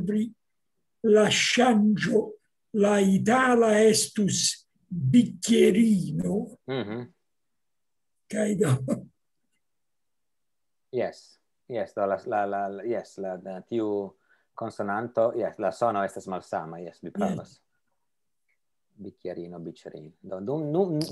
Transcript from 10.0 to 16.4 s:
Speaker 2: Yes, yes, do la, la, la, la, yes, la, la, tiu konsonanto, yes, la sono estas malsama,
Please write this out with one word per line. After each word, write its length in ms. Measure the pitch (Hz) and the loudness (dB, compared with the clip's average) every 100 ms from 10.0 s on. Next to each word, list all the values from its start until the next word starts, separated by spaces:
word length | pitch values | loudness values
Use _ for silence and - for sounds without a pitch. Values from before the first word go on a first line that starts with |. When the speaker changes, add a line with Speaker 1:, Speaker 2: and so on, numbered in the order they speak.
| _ _ _ _ _ _ _ _ _ | _ _ _ _ _ _ _ _ _
Speaker 2:
Yes, 460 | 123 92 - - _ _ _ - | -4 -4 -8 -20 _ _ _ -10
yes, 240 | 117 95 110 | -8 -6 -4
do 100 | 98 | -2
la, 120 | 95 - | -2 -2
la, 200 | 104 101 | -2 -2
la, 220 | 101 98 | -4 -6
la, 160 | 98 | -8
yes, 340 | 113 107 - - | -6 -6 -6 -12
la, 180 | 95 92 | -10 -10
la, 260 | 95 92 | -12 -14
tiu 260 | - 117 107 101 95 _ _ _ _ - | -6 -4 -2 -4 -6 _ _ _ _ -12
konsonanto, 720 | 110 - 101 104 120 113 113 | -12 -8 -6 -4 -4 0 0
yes, 240 | 117 90 - | 0 -6 -4
la 120 | 98 | -6
sono 320 | - 117 101 | -2 -2 0
estas 240 | 98 95 95 | -4 -6 -10
malsama, 520 | 90 | -10